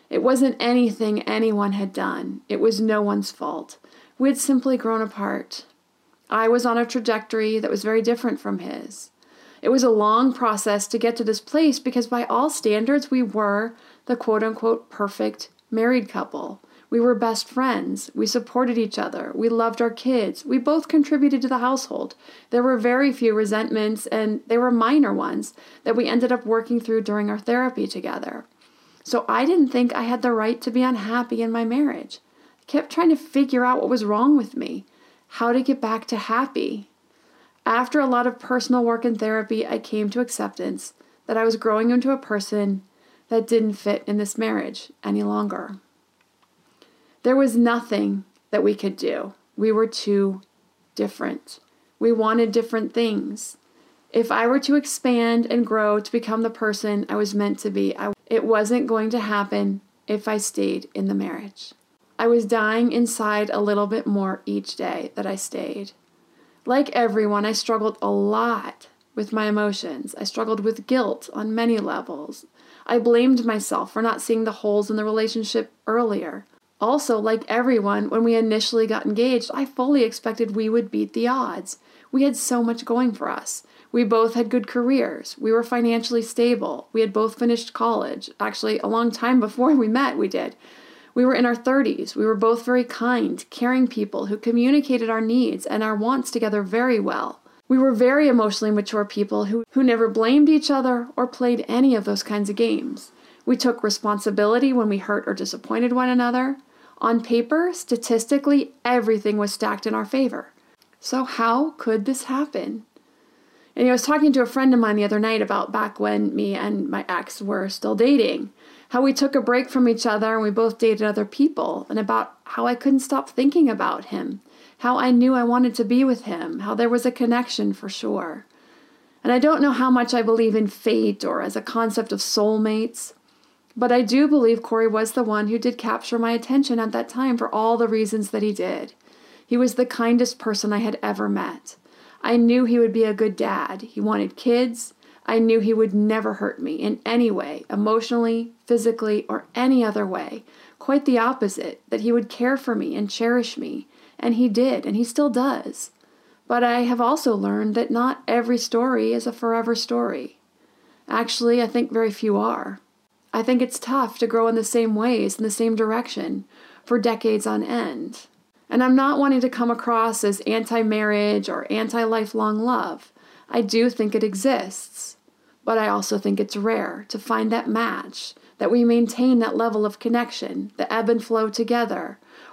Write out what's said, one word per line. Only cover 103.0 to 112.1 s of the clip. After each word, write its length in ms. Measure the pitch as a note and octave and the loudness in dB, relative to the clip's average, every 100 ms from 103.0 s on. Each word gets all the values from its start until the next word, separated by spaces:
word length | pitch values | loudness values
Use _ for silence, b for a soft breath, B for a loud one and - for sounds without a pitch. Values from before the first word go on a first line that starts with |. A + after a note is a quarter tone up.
| - b b b | -14 b b b
We 120 | b B3 | b 0
took 260 | B3+ A#3 | 2 0
responsibility 880 | G#3+ G3+ G#3+ G#3 G#3+ G3+ G#3 A#3 C4+ | -2 -2 -2 -2 0 2 4 4 4
when 160 | B3 G#3+ | 2 2
we 100 | G3 | 0
hurt 260 | F#3+ G#3 - | -2 -2 -2
or 80 | |
disappointed 580 | G3 F#3 - - A3+ A#3+ | -4 -6 -8 -6 0 0
one 160 | B3 B3+ | 2 2
another. 480 | B3 A#3+ B3 C4 C#4 b b b b | 2 2 0 -2 -4 b b b b
On 220 | A3+ A#3 | 0 0
paper, 520 | A3+ A#3 A#3 D#4 F4 | 2 0 2 2 0
statistically, 1000 | F4+ - A#3 - A3+ A#3 C#4+ C#4+ C#4+ - - | -2 -4 -2 0 0 2 2 4 2 2 -4
everything 520 | A#3+ B3 G#3+ G#3+ G#3 G#3 | 0 0 2 2 0 0
was 160 | G3+ | -2
stacked 340 | - G#3+ G3 A3 | -2 -4 -4 -4
in 80 | |
our 100 | A3 | -4
favor. 480 | G#3 C4+ B3+ - - _ b b b b | -2 0 0 -2 -12 _ b b b b
So 240 | - C4 | -6 -4
how 480 | B3+ - A3+ A#3 D#4 | -4 -2 2 2 0
could 320 | - - A3 | -2 -2 0
this 200 | G3+ | 0